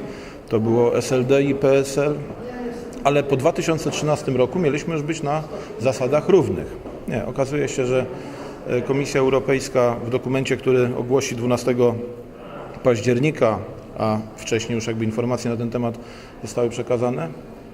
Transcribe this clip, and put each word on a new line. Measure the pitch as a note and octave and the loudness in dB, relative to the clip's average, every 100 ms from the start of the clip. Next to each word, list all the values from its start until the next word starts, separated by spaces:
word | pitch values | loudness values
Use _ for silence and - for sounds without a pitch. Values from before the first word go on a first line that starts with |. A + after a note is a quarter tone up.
| - - - - - | -4 -12 -14 -14 -2
To | A2+ | 0
było | A2 A#2 A#2+ A#2+ | 4 4 4 4
S | A#2+ | 2
L | C3 B2 | 2 4
D | C#3 | 4
i | C#3 C3+ | 4 2
P | C3+ C3+ | 4 4
S | C3+ - | 4 0
L, | C#3+ D3 - - - - A#3+ - - - | 0 0 -6 -10 -10 -8 -8 -8 -10 -2
ale | C#3 C#3+ | 2 2
po | C#3 C3+ | 2 2
dwa | C#3+ | 2
tysiące | E3+ E3+ D#3+ D#3 | 2 0 0 0
trzynastym | - D3 D3 - B2+ | -2 0 0 0 2
roku | B2 F3+ | 2 2
mieliśmy | E3 C#3+ E3 | 2 0 -2
już | E3 | -4
być | D3 D#3+ | -2 -4
na | D3 D3+ D#3 - - - | -2 -2 -4 -10 -10 -2
zasadach | A#2+ B2+ B2+ D3 - | 0 0 2 2 6
równych. | G3+ A#2 F2+ C#2+ - - - - | 6 6 0 -4 -10 -12 -12 -6
Nie, | B2+ G#2 | -4 -4
okazuje | B2 C3 D3 C3+ | -2 -2 0 -2
się, | - B2+ | 0 0
że, | C3 A#2+ - - - - - - | 0 0 -6 -12 -12 -12 -10 -2
e, | B2 | -2
Komisja | A#2+ C#3 C#3 C#3+ | 0 0 2 2
Europejska | C3 C3 C3 C3+ - C3 A#2+ A#2 A2+ | 4 4 2 0 2 2 2 2 -2
w | |
dokumencie, | B2 B2+ C3+ C3+ B2 | -2 0 0 0 0
który | - B2+ B2 B2+ | 2 4 4 0
ogłosi | A#2+ C3+ C3 B2 | 2 2 2 -2
dwunastego | A#2+ B2 - B2 A#2+ A2+ - - - - - - - - | 0 0 2 4 4 2 -4 -10 -14 -16 -14 -14 -14 -2
października, | C3 A2+ G#2 B2 D3+ D3 A#2 G2+ G2 - - - | 2 2 4 2 2 4 2 2 -4 -12 -12 -4
a | A2 G#2+ G#2+ - | 0 0 -4 -10
wcześniej | - A2+ - A#2+ | -2 -2 0 -4
już | A2 | -2
jakby | A2+ A2 | -2 -2
informacje | A2 A#2+ B2 A#2+ | 0 0 0 -2
na | A2+ | -2
ten | A#2 | -2
temat | A#2+ A#2+ A2+ - - - - | -2 -2 -4 -12 -16 -18 -14
zostały | A2 - A#2+ | -8 -2 -2
przekazane, | A2+ A#2+ B2 B2 C3+ E3 D3 - - - | -2 -2 0 0 -2 -6 -8 -16 -18 -18